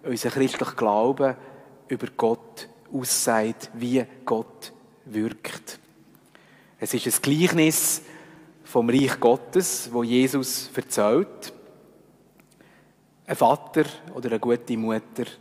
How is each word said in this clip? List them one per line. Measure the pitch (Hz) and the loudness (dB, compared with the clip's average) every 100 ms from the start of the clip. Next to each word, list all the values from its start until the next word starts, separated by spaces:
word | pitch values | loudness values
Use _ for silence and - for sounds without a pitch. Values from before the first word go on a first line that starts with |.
unser | - 120 120 | -6 -4 -4
christlicher | 135 135 - 127 | 0 0 0 -6
Glaube | - 110 104 120 135 135 127 - - - - _ | 0 2 4 2 2 0 -2 -12 -20 -20 -20 _
über | 127 120 - | -8 -8 0
Gott | 226 233 - - - - - | 0 0 -6 -20 -20 -20 -10
aussagt, | 135 123 - - 113 110 113 - | -8 -2 -2 2 2 0 -4 -12
wie | 117 120 127 117 - | -8 0 0 0 -8
Gott | - 113 113 - - - _ _ | -4 -4 -4 -14 -20 -20 _ _
wirkt. | - 107 110 - - - - - _ _ _ _ _ - _ - _ _ | -10 -4 -4 -6 -14 -14 -16 -20 _ _ _ _ _ -20 _ -20 _ _
Es | 110 | -6
ist | 117 123 | -4 -2
ein | - | -2
Gleichnis | - 151 175 165 156 156 - - - - - - - _ | 0 2 2 4 4 4 -2 -4 -8 -20 -20 -20 -20 _
vom | - 127 117 | -2 0 4
Reich | 127 131 - | 4 2 4
Gottes, | 120 131 - 180 185 - - | 4 4 2 0 0 -4 -4
wo | 120 | -4
Jesus | 120 123 131 139 127 - - | 2 2 2 0 -2 -6 -6
erzählt. | - - - 104 127 202 - - - - - - - _ _ _ _ _ _ - _ _ _ _ _ - | -8 -4 0 4 4 0 -6 -18 -18 -20 -20 -20 -20 _ _ _ _ _ _ -20 _ _ _ _ _ -10
Ein | 151 | 2
Vater | - 143 - 160 151 - - | 2 2 0 0 0 -4 -14
oder | - 123 | -8 -4
eine | 113 | -2
gute | 120 120 120 113 | 0 0 0 -4
Mutter | 110 110 - - 120 - | -2 -4 -6 -10 -10 -10